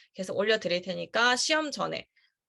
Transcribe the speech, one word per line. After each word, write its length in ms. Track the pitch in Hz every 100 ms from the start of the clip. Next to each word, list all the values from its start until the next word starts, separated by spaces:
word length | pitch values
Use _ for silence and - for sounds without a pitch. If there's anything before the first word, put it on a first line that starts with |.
| -
계속 220 | - 190 -
올려드릴 440 | 208 220 - 180
테니까 540 | 180 175 170 220 240 254
시험 340 | - 311 302
전에 360 | 214 165 160 - _ _ _